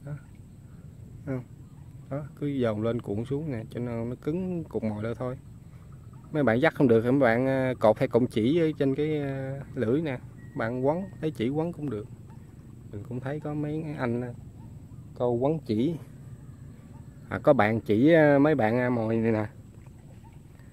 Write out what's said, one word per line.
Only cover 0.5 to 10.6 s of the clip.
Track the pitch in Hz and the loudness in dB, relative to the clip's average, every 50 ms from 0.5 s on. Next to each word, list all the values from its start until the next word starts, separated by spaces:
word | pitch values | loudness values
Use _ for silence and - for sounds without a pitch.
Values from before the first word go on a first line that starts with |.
| - - - - - - - - - - - - - - - | -20 -20 -20 -20 -20 -18 -18 -18 -18 -18 -18 -18 -18 -12 -8
Không? | 139 131 127 120 - - - - - - - - - - - - - | -6 -6 -6 -6 -10 -16 -20 -20 -20 -20 -20 -18 -18 -18 -18 -12 -10
Đó, | 135 143 151 139 - - | -8 -8 -8 -10 -10 -6
cứ | 143 143 | -4 -4
dồn | 139 135 120 113 107 104 | 0 0 2 2 2 0
lên | 110 117 117 120 | 0 0 -2 -2
cuộn | 113 104 101 107 117 | -4 -4 -4 -4 -4
xuống | 123 139 143 160 156 | -4 -4 -4 -4 -4
nè, | 127 110 110 - | -6 -6 -8 -8
cho | - 120 | -8 -6
nó, | 120 120 117 117 117 | -6 -4 -4 -4 -4
nó | 120 123 - | -6 -6 -6
cứng | - 151 156 185 190 185 180 170 156 | -6 -4 -4 -4 -4 -4 -4 -6 -6
cục | - - 107 110 | -6 -4 -4 -2
mồi | 110 107 107 107 | -2 -2 -4 -4
đó | 117 117 - | -6 -6 -6
thôi. | 127 127 127 131 - - - - - - - - - - - - - - - - - - | -6 -6 -8 -8 -12 -16 -18 -18 -18 -20 -20 -20 -20 -18 -18 -18 -18 -18 -18 -18 -12 -4
Mấy | - 151 139 | 0 2 4
bạn | 113 110 123 | 4 4 6
dắt | 147 160 - | 4 4 4
không | - 147 123 | 6 6 6
được | 113 113 110 | 6 6 6
thì | 120 | 4
mấy | 131 143 | 4 4
bạn, | 135 117 113 120 131 135 | 6 6 4 4 2 2
à, | 135 131 131 127 123 - | 2 2 2 0 0 4
cột | - 107 107 - | 6 6 6 4
hai | 139 123 | 4 2
cọng | - 117 123 110 | 2 2 2 2
chỉ | - 117 107 123 160 175 | 2 2 2 4 4 4
ở | 160 156 151 - | 2 2 2 2
trên | 143 135 135 | 0 0 0
cái, | 139 147 156 156 147 | 0 0 0 0 -2
à, | 143 139 135 135 135 135 139 139 123 - - | -2 -4 -4 -4 -6 -6 -8 -8 -10 -8 -6
lưỡi | 135 117 110 127 156 | -2 0 2 2 2
nè, | 170 147 127 117 - - - - - - - | 2 0 -4 -6 -8 -12 -16 -16 -16 -10 -6
bạn | 139 | -4